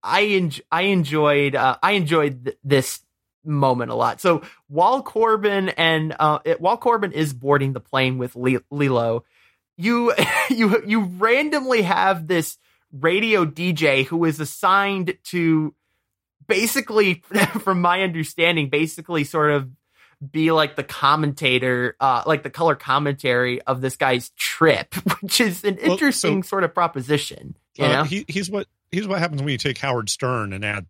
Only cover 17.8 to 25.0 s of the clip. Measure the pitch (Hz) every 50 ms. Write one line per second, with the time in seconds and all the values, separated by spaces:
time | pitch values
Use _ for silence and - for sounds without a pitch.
17.8 | 175 175 175 185 190 190 165 165 156 - - - 165 170 175 160 147 135 139 147
18.8 | 160 160 - - 160 - 175 160 143 139 - 160 151 151 147 143 135 127 127 _
19.8 | _ _ _ _ _ _ _ _ 143 135 _ 156 156 160 160 156 156 147 - -
20.8 | 139 - - - - 139 147 151 156 147 139 - - 135 127 127 123 127 127 123
21.8 | 123 120 - _ 131 135 127 117 - - 160 151 151 139 - - 165 160 147 -
22.8 | - 143 131 139 147 143 139 135 - 135 123 123 123 123 123 131 - - 135 127
23.8 | 127 135 131 - 151 131 127 123 123 - _ _ - - - - 165 160 135 90
24.8 | 71 _ - -